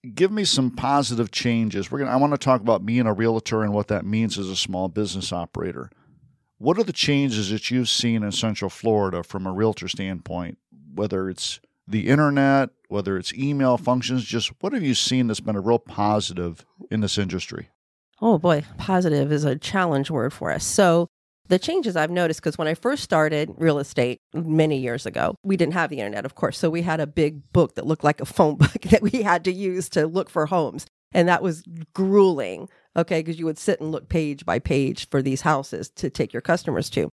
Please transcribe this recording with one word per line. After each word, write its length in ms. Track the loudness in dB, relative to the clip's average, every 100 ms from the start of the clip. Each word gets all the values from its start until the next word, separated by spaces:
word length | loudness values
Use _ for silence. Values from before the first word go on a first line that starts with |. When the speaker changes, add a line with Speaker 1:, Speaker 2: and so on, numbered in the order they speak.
| -12
Speaker 1:
Give 160 | 0 0
me 140 | 2
some 260 | 0 0 0
positive 640 | 0 0 2 2 -2 -2
changes. 580 | -2 0 0 0 -2 -4
We're 80 | -4
gonna, 140 | 0
I 40 | 2
wanna 220 | 2 0
talk 220 | 2 2
about 260 | 4 2 2
being 200 | 2 2
a 60 |
realtor 520 | 2 2 0 0 -2
and 80 | 0
what 140 | 0 0
that 160 | -2
means 340 | 0 0 0 -2
as 100 | -4
a 60 |
small 340 | -4 -4 -4 -4
business 440 | -2 -4 -4 -6
operator. 580 | -6 -6 -6 -8 -8 -14 _ _ _ _ _ _ _
What 200 | 0 0
are 60 |
the 80 | 0
changes 580 | 0 2 2 2 0 -2
that 180 | -4 0
you've 180 | 0 0
seen 340 | 0 0 0
in 80 | -2
Central 380 | -2 -2 -2 -6
Florida 540 | -2 2 2 2 -2
from 200 | -6 -8 -6
a 60 |
realtor 360 | 0 0 0 -8
standpoint, 720 | -6 -6 -6 -8 -8 -8 -12 _ -20 -14
whether 340 | -4 -2 -2 -4
it's 300 | -6 -8 -10 _ _ -4
the 180 | -2 2
internet, 640 | 4 4 4 4 4 2 _ _
whether 280 | -4 -2 -4
it's 160 | -4
email 420 | -4 -2 0 2 2
functions, 480 | 2 0 0 -2
just 280 | -2 -2 -4 -4
what 120 | -4
have 120 | -2
you 100 | 0
seen 320 | 0 0 0 0
that's 140 | -2
been 160 | -4 -2
a 40 |
real 180 | 2 2
positive 840 | 0 -2 2 2 0 -6 -6 -8 _ _ -6
in 80 | -2
this 180 | 0 0
industry? 520 | -2 -4 -8 -12 -16 _ _ _ _ _
Speaker 2:
Oh 160 | 2 4
boy, 260 | 4 2 -2 -10
positive 540 | -2 0 2 2 2
is 120 | 0
a 120 | 0 -2
challenge 540 | -4 -2 0 0 -2
word 220 | -2 -4
for 200 | -4 -6
us. 100 | -4
So 440 | -2 4 6 4 0 _ _ _ _
the 100 | 0
changes 380 | 2 0 0 0
I've 140 | 0
noticed, 280 | 2 0 0
'cause 140 | -4 -2
when 100 | -2
I 60 |
first 280 | 0 -2 -2
started 480 | 0 2 2 0 -4 0
real 220 | 2 2
estate 380 | -2 0 -2 -2 _
many 420 | -6 0 4 4 2
years 260 | -2 -6 -6
ago, 280 | -2 -2 -2
we 140 | -2 0
didn't 160 | 2
have 180 | 0 -2
the 80 | -4
internet, 260 | -6 -6 -8
of 80 | -4
course. 200 | -4 0
So 120 | -2
we 120 | 0
had 180 | -2 -2
a 60 | -2
big 420 | 0 0 -2 0
book 220 | 2 2
that 120 | 0 -4
looked 180 | 2
like 160 | 2 0
a 40 | -4
phone 280 | 2 2
<laughs> 80 | 6
book 200 | 2 2 4
that 120 | 4
we 200 | 4 0
had 200 | 2 2 0
to 60 |
use 360 | -2 -4 -4 -2
to 160 | 0 0
look 220 | -2 -2
for 160 | -2 0
homes. 400 | 0 -2 -6 -16 _ _
And 140 | 2 4
that 140 | 4
was 220 | 0 -4 -10 -16 -12 -2
grueling, 640 | 4 6 6 4 -4 -8 -12 _ _ -2
okay, 260 | 0 -2
'cause 160 | -2 -4
you 60 | -4
would 120 | -2
sit 220 | -2 -2
and 120 | -2
look 160 | -6 -2
page 360 | -2 -2 -4 -2
by 120 | -2
page 500 | 0 0 0 -4 -2
for 120 | -2
these 200 | 0 -2
houses 480 | 0 0 -2 -10 -10 -8
to 120 | -8
take 220 | -4 -4
your 100 | -4
customers 460 | -2 -2 0 -4 -2
to. 180 | -2 -4